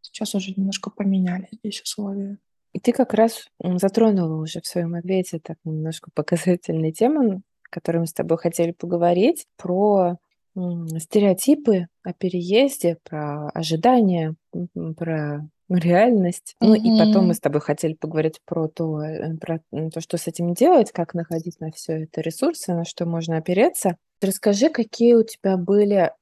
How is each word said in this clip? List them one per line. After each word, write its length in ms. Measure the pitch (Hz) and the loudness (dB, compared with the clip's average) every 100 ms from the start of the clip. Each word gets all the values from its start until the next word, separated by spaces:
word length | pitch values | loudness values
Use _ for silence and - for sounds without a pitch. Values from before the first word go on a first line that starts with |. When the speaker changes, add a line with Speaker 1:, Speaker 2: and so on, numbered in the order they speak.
Speaker 1:
Сейчас 340 | - - 214 202 | -20 -10 -4 -4
уже 180 | 190 190 | -4 -4
немножко 320 | 190 196 - | -4 -4 -10
поменяли 580 | - 196 190 180 180 185 | -6 -2 0 0 -4 -8
здесь 280 | 220 214 - | -12 -12 -10
условия. 540 | - - 202 196 196 202 _ _ _ | -10 -8 -8 -8 -8 -12 _ _ _
Speaker 2:
И 60 | 180 | -2
ты 140 | - | 0
как 200 | 240 247 208 | 2 0 4
раз, 320 | 226 - - _ | 2 0 -18 _
м, 160 | 180 180 | -4 0
затронула 640 | 196 208 220 196 165 160 | 0 4 2 2 0 -2
уже 200 | 160 165 | -6 -10
в 60 | - | -8
своём 280 | 180 170 170 | -6 -4 -6
ответе 440 | 175 190 180 165 | -2 -2 -2 -8
так 180 | - 156 165 | -10 -12 -8
немножко 460 | 156 160 160 - - | -6 -6 -8 -8 -6
показательные 760 | 147 170 185 175 - 160 160 | -2 -2 0 -2 -2 -2 -2
темы, 480 | 156 233 311 233 190 - _ _ | 2 2 4 0 0 -10 _ _
которые 300 | - - 165 | -10 -2 -2
мы 60 | 165 | -2
с 60 | |
тобой 240 | - 170 165 | -4 -2 0
хотели 320 | 175 165 170 | 0 0 -2
поговорить, 720 | 170 175 175 175 175 233 349 - _ | -2 -4 0 2 4 2 0 -8 _
про, 600 | - 180 208 202 175 175 _ _ _ - | -4 0 2 4 2 -2 _ _ _ -8
м, 300 | 180 170 165 160 | -6 -6 -6 -8
стереотипы 880 | - 214 202 190 - 302 285 190 170 _ | 0 2 4 2 2 2 4 0 0 _
о 100 | 185 | -14
переезде, 840 | 175 185 180 175 208 277 277 170 165 - | -6 -4 -4 0 2 2 0 -2 -2 -8
про 440 | 156 147 147 147 | -8 -6 -6 -8
ожидания, 840 | - 160 160 233 254 208 175 160 160 _ 165 | -6 -4 2 4 4 4 2 -2 -6 _ -10
м, 140 | 175 - | -10 -8
м, 200 | 165 160 | -10 -8
про 520 | 165 160 147 147 151 _ _ | -6 -4 -4 -8 -12 _ _
реальность. 840 | 180 170 175 233 226 180 - - - | 0 4 4 6 4 2 -4 -14 2
Ну, 140 | 226 220 | 6 6
и 160 | 226 220 | 6 6
потом 240 | 214 208 | 6 6
мы 40 | 185 | 4
Speaker 1:
Мгм. 60 | 165 | 2
Speaker 2:
с 60 | |
тобой 200 | - 147 | 0 -2
хотели 320 | - 147 160 156 | -2 -2 -2 -4
поговорить 460 | 156 156 156 156 _ | -4 -2 -2 -4 _
про 220 | 170 156 | -4 -4
то, 320 | - 165 151 | -4 -4 -4
э, 320 | 151 156 160 160 | -6 -6 -8 -8
про, 240 | - 165 _ | -6 -8 _
м, 180 | 143 160 | -8 -6
то, 100 | 160 | -8
что 160 | - 175 | -6 -6
с 100 | - | -6
этим 260 | - 175 175 | -4 -4 2
делать, 360 | 294 349 202 | 4 6 4
как 200 | - 165 170 | -2 -6 -6
находить 440 | 165 165 170 - | -6 -8 -8 -10
на 100 | 160 | -12
всё 220 | - - 160 | -12 -8 -8
это 180 | 160 - | -6 -6
ресурсы, 520 | 160 165 285 330 - 170 | -8 -2 -4 -4 -4 -4
на 100 | 170 | -4
что 200 | - 170 | -6 -4
можно 300 | 165 165 160 | -4 -2 -4
опереться. 600 | 160 180 285 - 196 165 _ _ | -2 2 2 2 -4 -4 _ _
Расскажи, 480 | 190 190 214 202 294 | -4 -2 0 2 2
какие 460 | 320 220 - 233 233 | 0 -6 2 6 6
у 80 | |
тебя 340 | 220 - 196 190 | 4 -2 -2 -2
были 540 | 175 202 208 202 170 - | 2 2 4 2 0 -2